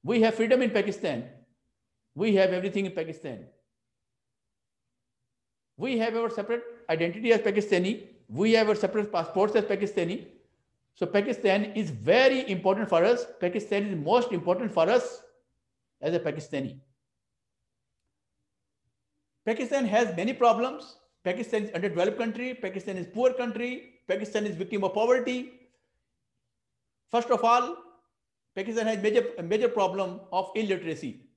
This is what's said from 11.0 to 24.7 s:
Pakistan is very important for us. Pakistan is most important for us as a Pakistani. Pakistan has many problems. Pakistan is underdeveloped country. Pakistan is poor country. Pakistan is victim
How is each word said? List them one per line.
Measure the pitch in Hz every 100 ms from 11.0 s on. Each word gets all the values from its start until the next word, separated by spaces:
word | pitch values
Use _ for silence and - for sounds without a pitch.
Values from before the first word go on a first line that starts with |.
| 175
Pakistan | 202 214 233 208 196 208 214
is | 175
very | 117 113 220 262 262 262
important | 185 190 190 220
for | 165 190
us. | 240 - -
Pakistan | 180 202 - 202 208
is | 175
most | 143 240 240
important | 180 175 190 226
for | 175 165
us | 240 - - - _ _ _ _ _ _ _
as | 143
a | 170
Pakistani. | 160 151 - 143 135 - _ _ _ _ _ _ _ _ _ _ _ _ _ _ _ _ _ _ _ _ _ _ _ _ _ _ -
Pakistan | 226 247 277 233
has | 214 233 175
many | 208
problems. | 254 240 202 254 311 - - _ _
Pakistan | 185 208 233 214
is | 208
underdeveloped | 170 196 165 190 214
country. | 233 220 254
Pakistan | 254 190 190 196 185
is | 170
poor | 214 254
country. | 254 240 220 240 262 - _ -
Pakistan | 269 214 214 208
is | 165
victim | 185